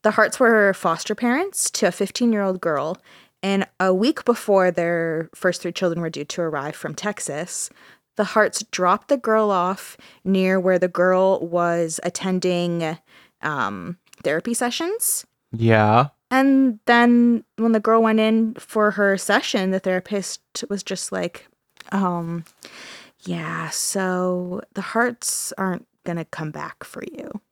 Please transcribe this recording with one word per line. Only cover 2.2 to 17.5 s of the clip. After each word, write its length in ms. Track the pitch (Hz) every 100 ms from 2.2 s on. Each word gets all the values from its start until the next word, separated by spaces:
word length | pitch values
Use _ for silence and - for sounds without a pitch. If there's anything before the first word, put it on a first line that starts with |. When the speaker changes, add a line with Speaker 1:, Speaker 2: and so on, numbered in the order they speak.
| 240 214 196 185
Speaker 1:
girl. 380 | 170 147 151 185 _ - _ _
And 240 | 196 196 190 _
a 120 | 190 185
week 300 | 240 320 -
before 440 | 233 - 196 180
their 600 | 175 170 170 165 160 165
first 300 | - 185 175
three 80 | 175
children 300 | - 185 165
were 80 | 165
due 140 | 151 147
to 160 | -
arrive 320 | 165 151 143 -
from 180 | 156
Texas, 800 | 151 208 208 - 143 180 - - _ - _ _ -
the 80 |
Harts 400 | 202 220 208 - 220
dropped 380 | - 180 202 -
the 100 | 277
girl 320 | 233 220 214
off 480 | 190 180 196 - - - _
near 360 | 185 190 185 190
where 180 | 180 180
the 100 | 180
girl 520 | 175 180 185 190 196 170
was 520 | 175 175 170 165 160
attending, 920 | 180 - 190 185 180 175 175 170 160 165 _ - _ _
um, 560 | 151 143 101 101 87 175 _ -
therapy 320 | - 156 233
sessions. 720 | 233 240 240 330 453 - - - _ _
Speaker 2:
Yeah. 580 | 113 113 110 107 117 143 _ _
Speaker 1:
And 500 | 262 269 269 262 214 -
then 580 | 240 240 240 240 233 -